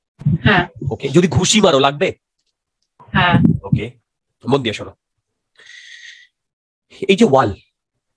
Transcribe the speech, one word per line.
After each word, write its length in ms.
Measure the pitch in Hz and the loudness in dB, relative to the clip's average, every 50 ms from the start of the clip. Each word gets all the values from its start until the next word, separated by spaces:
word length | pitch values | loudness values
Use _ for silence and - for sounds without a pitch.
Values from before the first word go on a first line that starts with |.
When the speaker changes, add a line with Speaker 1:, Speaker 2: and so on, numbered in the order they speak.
| _ _ _ _ - - - - | _ _ _ _ -4 -2 -2 0
Speaker 1:
হ্যাঁ। 220 | - - 202 180 - - _ - - - | 0 0 0 0 -2 -4 _ -12 -10 -10
Speaker 2:
ওকে, 160 | 110 - - 135 | -10 -8 -8 0
যদি 200 | 135 170 175 165 | 2 2 2 2
ঘুষি 300 | 135 139 185 - - 214 | 0 -2 -2 0 0 2
মারো 180 | 196 180 139 135 | 2 2 2 2
লাগবে? 300 | 135 139 143 147 190 170 - - _ _ _ _ _ _ _ _ _ _ _ _ _ _ _ _ - - | 0 0 -2 -2 -6 -6 -6 -10 _ _ _ _ _ _ _ _ _ _ _ _ _ _ _ _ -18 -6
Speaker 1:
হ্যাঁ। 240 | - - 175 180 175 - - - - - | -2 -2 0 2 2 4 4 2 2 0
Speaker 2:
ওকে, 240 | - - - - - 123 - _ _ _ _ _ _ _ _ _ - | -2 -4 -4 -4 -4 -8 -12 _ _ _ _ _ _ _ _ _ -4
মন 160 | 123 135 139 | -2 -2 0
দিয়ে 160 | 127 110 101 - | 0 -4 -6 -6
শোনো, 140 | 104 - - _ _ _ _ _ _ _ _ _ _ _ _ _ - - - - - - - - - - - - - _ _ _ _ _ _ _ _ _ _ _ _ _ - - - - | -12 -16 -18 _ _ _ _ _ _ _ _ _ _ _ _ _ -20 -20 -20 -20 -20 -20 -20 -20 -20 -20 -20 -20 -20 _ _ _ _ _ _ _ _ _ _ _ _ _ -16 -8 -2 0
এই 60 | 196 | 2
যে 80 | 190 233 | 2 4
ওয়াল, 260 | 143 131 131 127 107 92 - _ _ _ _ _ _ _ _ _ _ _ | 4 4 2 2 0 -4 -8 _ _ _ _ _ _ _ _ _ _ _